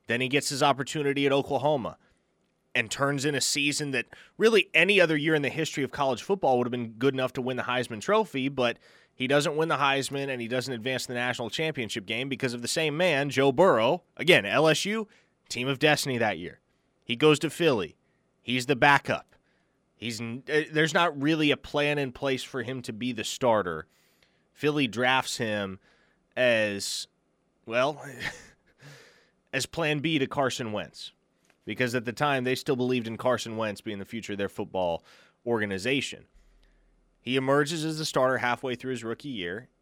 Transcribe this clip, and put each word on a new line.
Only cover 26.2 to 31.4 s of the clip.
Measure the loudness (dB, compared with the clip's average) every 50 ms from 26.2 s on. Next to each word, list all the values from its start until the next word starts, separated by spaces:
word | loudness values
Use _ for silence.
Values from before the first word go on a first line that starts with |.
| _ _ _
as, | 0 2 4 4 4 2 0 -2 -4 -6 -6 -8 -8 -10 -12 _ _ _ _ _ _ _ _ _ _ _
well, | -4 0 0 0 0 -2 -6 -12 -16 -14 -10 -10 -10 -10 -12 -20 -20 _ _ _ _ _ _
<laughs> | -20 -20 -20 -20 -20 -20 _ _ _ _ _ _ _ _ -6
as | -6 -6
plan | -6 -6 -4 -2 0 0 0
B | 0 0 0 2
to | 0 0
Carson | 0 0 0 0 0 -2 -6 -6
Wentz, | -4 -6 -6 -8 _ -18 -18 -18 _ _ _ _ _ _